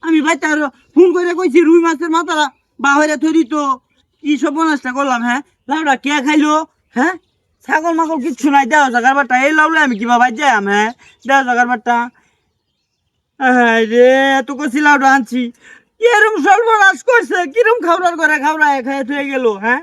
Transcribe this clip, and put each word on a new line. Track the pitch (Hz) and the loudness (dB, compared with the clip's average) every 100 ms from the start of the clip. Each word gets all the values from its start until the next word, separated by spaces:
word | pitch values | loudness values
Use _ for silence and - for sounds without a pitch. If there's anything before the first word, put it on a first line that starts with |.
আমি | 320 320 | 0 0
বাইতে | 302 330 311 | 0 -2 -2
আরো | 302 294 _ _ | -2 -4 _ _
ফোন | - 370 | 2 4
করে | 339 349 | 4 -2
কইছি, | 349 370 269 | -2 0 2
রুই | 311 339 | 4 4
মাছের | 330 294 330 | 2 -2 -2
মাথাটা | 330 339 320 294 _ _ _ | -4 -2 -4 -4 _ _ _
বাহিরে | 277 285 302 302 | 0 2 0 0
থই | 311 | -2
দিত। | 320 311 302 285 262 _ _ _ _ | 0 -2 -4 -4 -6 _ _ _ _
কি | 294 294 | -4 -2
সব | 311 294 | -2 -2
বনাসটা | 320 294 254 | -2 -2 -6
করলাম, | 254 277 240 | -4 -2 -2
হ্যাঁ? | 240 247 - _ - | -2 -4 -6 _ -8
লাউডা | 302 320 254 | -4 -2 -2
কে | 269 294 | -2 -2
খাইলো, | 262 302 302 302 320 _ _ 233 | 0 0 0 -2 -4 _ _ -4
হ্যাঁ? | 311 370 _ _ _ _ - | -2 -4 _ _ _ _ -4
ছাগল | 302 339 330 | -2 -2 -2
মাগল | 320 320 | -2 -4
কিচ্ছু | 262 254 294 | -6 -4 0
নাই, | 277 254 | 0 2
দেও | 302 262 | 2 2
জাগার | 240 240 277 | 2 0 0
বাটা। | 254 254 | 0 0
এই | 277 | 0
লাউলে | 311 311 320 | 2 2 2
আমি | 285 220 | 0 -2
কিবা | 233 240 | 0 2
বাইর | 247 226 | 2 0
যাইয়াম, | 294 220 196 | 0 0 0
হ্যাঁ? | 202 214 247 _ _ 233 | 0 0 -4 _ _ -2
দেও | 269 | 0
জাগার | 254 240 240 | 0 0 0
বাটা। | 247 240 233 240 _ _ _ _ _ _ _ _ _ _ _ _ _ | -2 -2 -2 -4 _ _ _ _ _ _ _ _ _ _ _ _ _
হ্যাঁ | 262 254 240 226 226 | 0 2 2 2 0
রে, | 233 247 262 269 269 | 4 4 4 2 0
এত | 269 | -4
কচি | 262 294 247 | -8 -4 0
লাউডা | 294 285 269 | 2 2 2
আনছি। | 269 214 247 240 - - - _ _ | 0 -2 -6 -8 -10 -20 -20 _ _
এরম | 453 427 427 427 | 2 4 2 0
সর্বনাশ | 294 403 466 440 392 359 | 2 2 2 2 2 2
করছে, | - 480 285 370 349 | 0 0 0 -4 -4
কিরম | 359 440 480 | 0 0 0
খাওয়ার | 339 349 359 339 | 0 0 0 0
করে | 311 302 | -2 0
খাওয়ায় | 311 311 302 277 | -2 0 0 0
খাইয়ে | 247 277 | -4 -6
থুয়ে | 247 285 277 | -6 -6 -4
গেল, | 269 247 202 | -2 -2 -2
হ্যাঁ? | 214 254 | -2 -4